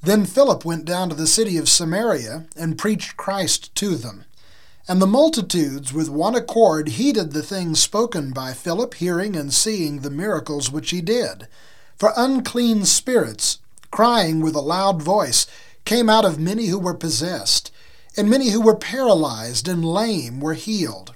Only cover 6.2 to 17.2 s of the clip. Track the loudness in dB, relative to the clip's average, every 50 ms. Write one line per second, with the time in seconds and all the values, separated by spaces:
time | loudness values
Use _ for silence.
6.2 | 0 0 0 0 -2 -2 4 6 6 6 6 2 -2 -4 -2 0 0 2 2 0
7.2 | -2 -2 -4 -6 -6 -6 -6 -6 -4 -2 2 0 0 2 2 0 0 0 0 -4
8.2 | -6 -4 -6 -8 -8 -8 -10 -8 -6 -4 -2 -2 -2 -4 -4 -4 -4 -2 0 -2
9.2 | -2 -2 -4 -6 -6 -2 0 0 0 0 -2 -2 -2 -4 -4 -6 -8 -8 -6 -6
10.2 | -4 -2 -4 -4 -4 -6 -8 -6 -6 -6 -6 -6 -6 -6 -6 -6 -2 -2 -2 -2
11.2 | -2 -4 -6 -12 -18 -20 -20 -20 -20 -20 -20 -20 -20 -20 -8 0 2 2 4 4
12.2 | 2 2 2 0 -2 -2 -2 0 2 2 2 2 2 2 2 2 0 2 2 2
13.2 | 2 0 -4 -4 -4 -4 -4 -4 -10 -20 -20 -20 -18 -12 0 2 4 4 4 4
14.2 | 2 2 0 0 0 0 0 -2 -2 -2 -2 0 2 2 0 0 0 0 2 2
15.2 | 2 2 2 0 0 0 -6 -20 -20 -20 -20 -14 -4 0 0 2 4 6 4 6
16.2 | 4 4 2 0 -2 -2 -2 -2 -2 -2 -2 -2 -2 -4 -4 -4 -4 -4 -2 -2